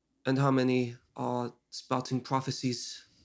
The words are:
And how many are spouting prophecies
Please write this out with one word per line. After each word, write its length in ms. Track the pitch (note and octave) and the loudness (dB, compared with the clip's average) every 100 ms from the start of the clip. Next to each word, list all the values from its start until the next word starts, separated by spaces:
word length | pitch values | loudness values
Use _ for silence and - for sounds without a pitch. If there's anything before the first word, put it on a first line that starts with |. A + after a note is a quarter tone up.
| _ _ C3 | _ _ 0
And 120 | C3+ | 4
how 120 | C#3 | 4
many 460 | C3 B2+ B2+ A#2+ A#2+ _ - | 4 4 2 0 -6 _ -8
are 360 | B2 B2 A#2+ - _ | -4 -4 -4 -10 _
spouting 500 | - - C3 C3 C3 | -12 -4 -4 -2 -4
prophecies 840 | - C3+ C3+ - C3 A#2+ - - - _ | 0 -2 -2 -4 -4 -4 -8 -12 -18 _